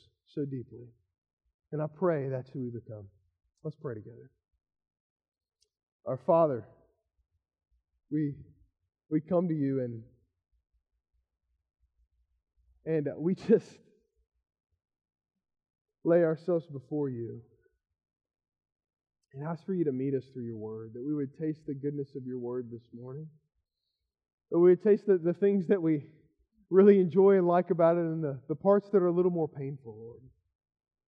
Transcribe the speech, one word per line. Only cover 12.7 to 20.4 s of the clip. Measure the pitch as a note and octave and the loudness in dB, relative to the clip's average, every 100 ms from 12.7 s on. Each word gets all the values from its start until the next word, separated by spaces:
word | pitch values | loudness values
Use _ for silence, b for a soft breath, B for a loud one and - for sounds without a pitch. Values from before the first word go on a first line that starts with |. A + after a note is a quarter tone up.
| _ | _
and | D#3 D#3+ C#3+ F2+ | -4 -2 -2 -4
we | D#3+ | -4
<laughs> | F#3+ - | -2 4
just | G#3+ - - _ _ _ _ _ _ _ _ _ _ _ _ _ _ _ _ _ _ _ _ _ _ | 2 2 -20 _ _ _ _ _ _ _ _ _ _ _ _ _ _ _ _ _ _ _ _ _ _
lay | E3 E3+ | 0 2
ourselves | E3 D#3+ E3 E3+ D#3+ | 2 -2 -2 -4 -4
before | C#3 - D3+ C#3+ | -16 -8 -6 -4
you | B2 A2+ A#2 - _ _ _ _ _ _ _ _ _ _ _ _ _ _ _ _ _ _ | -6 -10 -12 -18 _ _ _ _ _ _ _ _ _ _ _ _ _ _ _ _ _ _
and | C3+ D3+ | -12 -10
ask | E3 | -10
for | - | -6
you | F#3+ | -2
to | D3+ | -2
meet | B2+ C#3 | -2 -2
us | C3+ B2 | -4 -6
through | C3 | -12